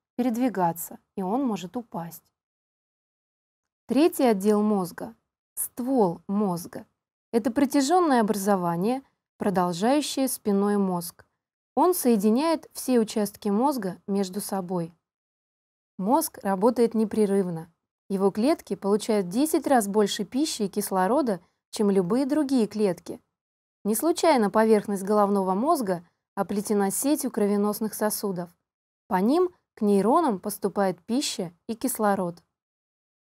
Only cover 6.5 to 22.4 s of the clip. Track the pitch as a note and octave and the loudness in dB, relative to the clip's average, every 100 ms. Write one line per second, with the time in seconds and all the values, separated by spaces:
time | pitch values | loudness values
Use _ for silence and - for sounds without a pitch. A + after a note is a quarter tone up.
6.5 | E3+ F3+ - - _ _ _ _ A#3 B3+ | -2 -8 -16 -18 _ _ _ _ -2 0
7.5 | A#3 C4+ C#4+ C4+ F4+ E4+ B3+ G#3 G#3+ G3 | 0 2 2 2 4 4 4 2 0 0
8.5 | G3 F3 E3+ G3+ C4 - _ _ - G#3+ | 0 0 -2 -2 -2 -6 _ _ -6 -2
9.5 | F#3 F3+ F3 A3 D4 C#4 - C4 - G#3+ | 0 0 0 0 0 0 -2 -2 -2 -2
10.5 | G3 G3+ G#3 G3 F3 F3 - _ _ _ | 0 2 0 0 -2 -8 -16 _ _ _
11.5 | _ _ - E4 F4+ B3+ A3+ G#3+ A3+ D#4+ | _ _ 0 2 2 2 2 4 2 2
12.5 | D#4+ - - - B3 A3 A3+ G3+ - G#3+ | -2 -4 -10 0 2 2 -2 -4 -4 -2
13.5 | G3+ C4+ C4+ G3 F#3 - G3+ F#3+ F#3 - | 0 0 0 -4 -8 -4 -2 -2 -6 -6
14.5 | G3 F3+ F#3 E3+ _ _ _ _ _ _ | -6 -4 -4 -6 _ _ _ _ _ _
15.5 | _ _ _ _ - F#3+ D4 - - G3+ | _ _ _ _ -6 0 0 0 -6 -4
16.5 | F#3+ A3+ B3 A#3 A3+ G#3+ A3 G#3 G3 F3+ | 2 2 4 0 2 -2 0 2 2 0
17.5 | E3+ F#3+ _ _ _ - G3 G3 F#3+ B3 | -4 -12 _ _ _ -6 0 0 2 0
18.5 | E4+ - G3 G3 G#3 G#3 G#3+ F3+ G3+ D4+ | 0 -2 -6 0 0 0 -2 0 -2 0
19.5 | E4 C#4 C4+ G3+ G3+ G3+ - G3 B3 D#4 | 0 2 2 2 0 0 0 -6 -2 -4
20.5 | - G3+ G#3 G3+ F#3+ F#3 C4 C4 F#3 _ | -2 -4 -4 -4 0 2 2 0 -4 _
21.5 | _ _ - G#3 G3 F3 A#3+ C#4 D4+ | _ _ -2 0 2 2 0 0 0